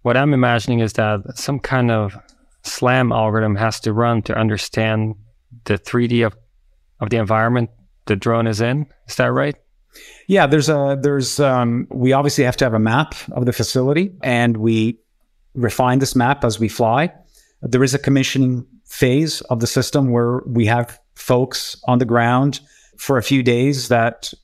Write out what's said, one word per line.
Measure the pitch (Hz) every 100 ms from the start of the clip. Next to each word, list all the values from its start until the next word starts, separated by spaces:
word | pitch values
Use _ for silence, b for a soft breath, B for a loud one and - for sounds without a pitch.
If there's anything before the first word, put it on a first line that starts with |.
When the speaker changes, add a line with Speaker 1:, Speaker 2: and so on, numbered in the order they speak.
Speaker 1:
what | 123 120
I'm | 147
imagining | 139 123 120 107 120
is | 113
that | - 110 107 101 -
some | - 139
kind | - 131 120
of | 113 104 - - _ _ _
slam | - - 127 127 127
algorithm | 117 110 107 110 101
has | 113 107
to | -
run | 107 120 117
to | 104 110
understand | 110 107 - - 110 110 107 104 104 _ _ 120 -
the | 104
three | - 123 120
D | 120
of, | 113 - _ _ _ _ _ -
of | 107
the | 117
environment | 101 110 113 123 117 _ _ _ -
the | 104
drone | 120 117 117
is | 107
in. | 117 135 151 _ -
Is | -
that | 123
right? | 127 143 143 _ _ _ B B B B
Speaker 2:
Yeah, | 190 147
there's | 151 143
a, | 147 139 139
there's, | 139 143 127 -
um, | 143 127 120 117 -
we | - 127
obviously | 135 143 139 127
have | 123
to | 131
have |
a | 110
map | 110 120 156 - -
of | - 123
the |
facility | 117 117 131 127 147 190 -
and | - 120 120 113
we | 110 113 110 117 _ _ _ _ _
refine | - 120 - 127 127
this | 135 131
map | 123 139
as | 120 104
we | 110
fly. | - 113 120 170 - _ b b b
There | 127 123
is | 135
a | 139
commissioning | - 139 131 135 131 123 120 - -
phase | - 127 131 156 -
of | - 120
the | 117
system | - 123 151 131
where | 120 120 127 -
we | 120 110
have | 120 120 - _ -
folks | - 123 131 - - - -
on | 123
the | 123
ground | 117 117 123 139 135 - b b b
for | - 135
a |
few | 113 139
days | 123 120 131 139 120
that | 120 117 - - -